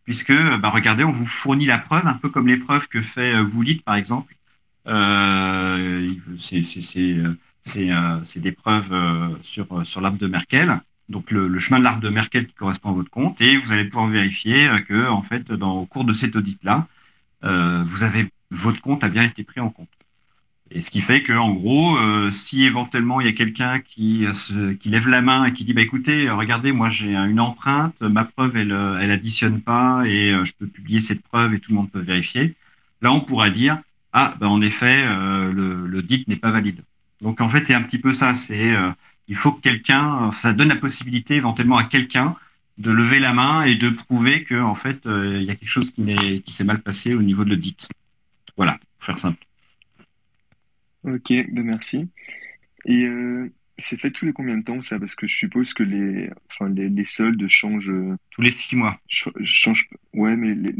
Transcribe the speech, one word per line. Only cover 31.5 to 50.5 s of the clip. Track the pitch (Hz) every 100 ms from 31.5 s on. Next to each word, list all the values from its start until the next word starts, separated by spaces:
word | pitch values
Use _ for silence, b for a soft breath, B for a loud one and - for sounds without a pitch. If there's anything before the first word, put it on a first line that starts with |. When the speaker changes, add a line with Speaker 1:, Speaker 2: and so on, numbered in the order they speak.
Speaker 1:
et | 101
tout | -
le | 104
monde | 98
peut | 98
vérifier, | 87 90 85 123 160 b b b b _
là | 123
on | 147
pourra | 139 117 104
dire, | 95 135 156 - _ _
ah, | 120 131 -
bah, | 104
en | 104
effet, | 104 104 123 135
euh, | 127 95 95 98 95
le, | 95 92 90 90
le | 92
dit | 87 127 110
n'est | 98
pas | 113
valide. | 110 101 87 - _ _ _
Donc | 107 113
en | 113
fait | 147
c'est | -
un | 123
petit | 117 120
peu | 131
ça, | 131 131
c'est, | 123 - 107 113
euh, | 107 92 87 b b -
il | 101
faut | 147
que | -
quelqu'un, | 131 113 113 139 147 139 110
euh, |
ça | 104 117
donne | 107 151
la | 120
possibilité | 135 - 123 120 117
éventuellement | 147 120 113 120 120
à |
quelqu'un | 113 135 127 131 143 175 b b _ -
de | 110
lever | 113 117 135
la | 131
main | 123 135 156
et | 143
de | 110 120
prouver | 117 - 123 120 151
que | 156 123
en | 113
fait, | 101 131 135
euh, | 113 101 98 98
il |
y | 95
a |
quelque | 101 110
chose | - 113
qui | -
n'est, | 104 101 98 98
qui | -
s'est | -
mal | 101 107
passé | 104 95 120
au | 120
niveau | 101 98
de | 101
l'audit. | 92 87 - - - _ _ _ _ - -
Voilà, | 85
pour | - _ _
faire | - 92
simple. | 90 85 _ _ _ _ _ _ _ _ _ _ _